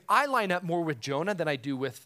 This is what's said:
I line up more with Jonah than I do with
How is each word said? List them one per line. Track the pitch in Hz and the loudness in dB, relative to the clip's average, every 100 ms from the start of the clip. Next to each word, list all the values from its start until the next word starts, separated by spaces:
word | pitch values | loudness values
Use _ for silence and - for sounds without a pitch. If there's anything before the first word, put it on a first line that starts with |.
| - | 2
I | 220 285 | 4 4
line | 254 202 | 2 2
up | 180 | 0
more | 180 170 | 0 0
with | 160 127 | 0 -2
Jonah | 139 139 185 190 | -2 -2 -2 -2
than | 156 | -2
I | 143 | -2
do | 139 131 | -4 -4
with | 135 117 | -4 -6